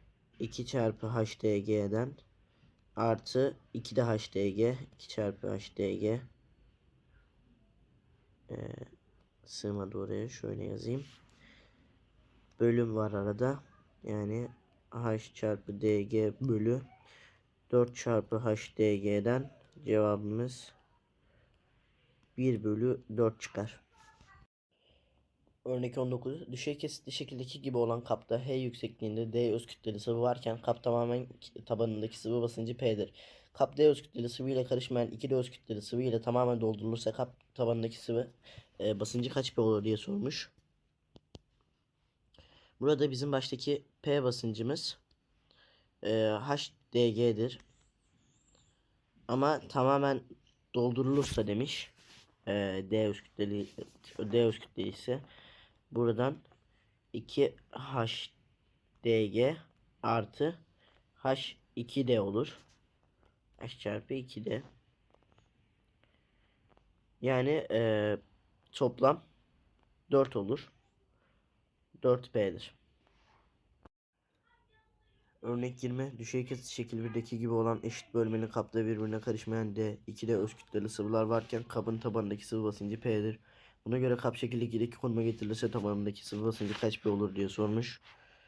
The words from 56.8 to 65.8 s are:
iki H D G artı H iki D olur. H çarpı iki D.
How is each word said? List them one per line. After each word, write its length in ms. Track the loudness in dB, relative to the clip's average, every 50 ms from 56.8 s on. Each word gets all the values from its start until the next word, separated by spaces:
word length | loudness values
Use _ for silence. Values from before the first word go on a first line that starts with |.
| _ _ _ _ _ _ -10
iki 420 | -10 -10 -4 2 2 2 2 2 -4 -16 _
H 380 | -12 -12 -10 -4 -2 -2 -2 -2 -4 -8 -10 -14 _ _ _ _ _ _ _ _ _ _ _ _ _ _ 2
D 240 | 4 4 4 4
G 300 | 2 4 4 4 4 2 -2 -10 _ _ _ _ _ _ _ 0
artı 560 | 0 2 0 0 -4 -2 -2 0 0 0 -6 -14 _ _ _ _ _ _ _ _ _ _
H 440 | _ 0 0 0 0 -2 -10 -14 -16 _ _ _
iki 320 | -10 -10 -4 -2 0 2
D 140 | 4 4 4
olur. 380 | 2 2 0 0 0 -2 -6 -16 -20 _ _ _ _ _ _ _ _ _ _ _ _ _ _ _ _ _ _
H 220 | -14 -14 -14 -12 -8
çarpı 340 | -6 -4 -4 -4 -4 -6 -6
iki 320 | -6 -6 -8 -12 -8 -4
D. 180 | -4 -4 -4 -6 -12 -20 _ _ _ _ _ _ _ _ _ _ _ _ _ _ _ _ _ _ _ _ _